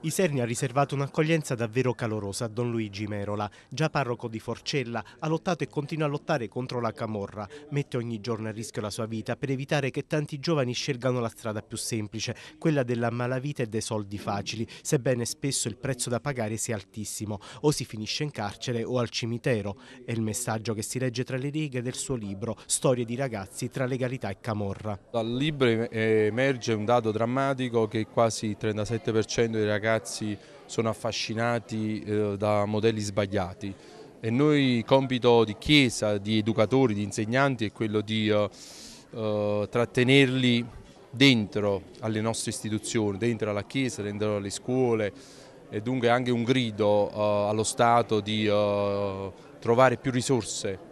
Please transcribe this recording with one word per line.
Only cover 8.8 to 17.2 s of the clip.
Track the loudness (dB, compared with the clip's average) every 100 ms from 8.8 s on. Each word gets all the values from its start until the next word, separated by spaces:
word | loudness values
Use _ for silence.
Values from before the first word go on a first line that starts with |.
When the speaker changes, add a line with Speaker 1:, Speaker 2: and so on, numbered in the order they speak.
Speaker 1:
la | -6
sua | -4
vita | -6 -4 -6 -6
per | -4
evitare | -4 -2 -2 0
che | -4 -4
tanti | -4 -4 -6
giovani | 0 0 0
scelgano | -2 -4 -2 0 0
la | -2
strada | -4 -6 -6
più | -6 -8
semplice, | -4 -4 -4 -6 -6 -8 -14 -4
quella | 0 0
della | 0 0 0
malavita | -2 -2 -4 -6 -4
e | -4
dei | -4
soldi | -2 -4 -4 -8
facili, | -4 -4 -4 -6 -8 -8
sebbene | -2 0 2 0 -2
spesso | -4 -4 -2 -4
il | -6
prezzo | -6 -4 -2
da | -2
pagare | -4 -4 -4 -4
sia | -4 -6
altissimo, | -8 -10 -10 -8